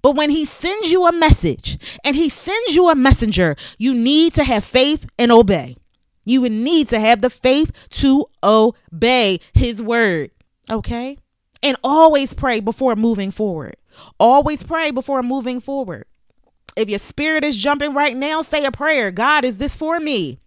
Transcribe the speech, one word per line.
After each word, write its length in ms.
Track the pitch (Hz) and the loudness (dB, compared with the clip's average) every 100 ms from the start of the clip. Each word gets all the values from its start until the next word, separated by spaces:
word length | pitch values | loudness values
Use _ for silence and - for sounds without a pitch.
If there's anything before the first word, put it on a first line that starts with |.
But 140 | 269 277 | 2 2
when 140 | 302 | 0
he 140 | 302 | -2
sends 460 | 302 - 339 415 370 | -4 -6 -8 -6 0
you 160 | 359 349 | 2 2
a 60 | |
message 640 | 339 311 - 165 127 - - - - | 2 2 4 2 -4 -8 -12 -12 -8
and 140 | 269 285 | -4 -2
he 120 | 320 | -2
sends 460 | - - 415 466 | -4 -6 -6 0
you 140 | 320 359 | 2 4
a 80 | 302 | 4
messenger, 580 | 262 269 226 185 175 147 - - | 4 4 2 0 0 -2 -10 -6
you 160 | 240 | -2
need 400 | 247 233 294 330 | 0 2 2 2
to 80 | 302 | 0
have 220 | 269 226 | 0 -2
faith 420 | - 254 277 311 - - | 0 2 2 0 -6 -2
and 140 | 240 | 6
obey. 460 | 233 202 185 131 123 _ _ _ _ | 6 6 2 -2 -16 _ _ _ _
You 160 | - 262 | -2 0
would 120 | 247 | 0
need 360 | 214 247 330 277 | -2 0 2 2
to 100 | 226 | 0
have 220 | 220 233 | 2 4
the 100 | 247 | 2
faith 580 | - 254 277 311 - - | 0 0 2 0 -4 -14
to 360 | - 277 269 - _ | -2 2 2 0 _
obey 960 | 196 220 220 - _ 165 233 254 214 185 _ | 2 4 4 -2 _ -2 0 2 2 -2 _
his 260 | - 247 220 | 0 0 -4
word, 500 | 220 233 220 170 143 _ _ _ _ | -2 0 2 0 -6 _ _ _ _
okay? 500 | 220 - 240 254 285 _ _ _ _ | -8 -6 -8 -8 -14 _ _ _ _
And 120 | 285 254 | -4 -2
always 500 | 262 302 320 294 269 | 0 6 6 6 0
pray 240 | - 269 226 | -4 -2 -2
before 380 | 208 - 262 214 | -4 -2 -2 0
moving 340 | 226 214 196 | 0 -2 -6
forward. 460 | - 214 165 135 - _ - - _ | -6 -6 -6 -10 -16 _ -20 -20 _
Always 460 | 226 269 294 302 | 4 6 2 -4
pray 260 | - 320 330 | -6 -4 -4
before 320 | 254 262 269 | -4 -4 -4
moving 380 | 247 269 247 247 | -2 -4 -4 -8
forward. 460 | - 277 220 131 - _ _ _ _ _ - - | -8 -8 -8 -12 -16 _ _ _ _ _ -14 -6
If 120 | 214 | -4
your 100 | 208 | -4
spirit 460 | - - 302 311 | -8 -6 -2 -2
is 120 | 294 233 | -2 -2
jumping 380 | 240 285 294 | -2 -2 -2
right 220 | 277 294 247 | -2 -2 -2
now, 260 | 285 311 | -4 -4
say 220 | 311 302 | -4 -4
a 80 | 277 | -4
prayer. 400 | 240 294 302 208 | -4 -2 -2 -2
"God, 320 | 185 254 302 | -2 0 0
is 140 | 254 196 | -2 -4
this 180 | 277 - | -8 -6
for 240 | 311 339 | -6 -4
me?" 380 | 311 247 156 131 | -4 -4 -6 -10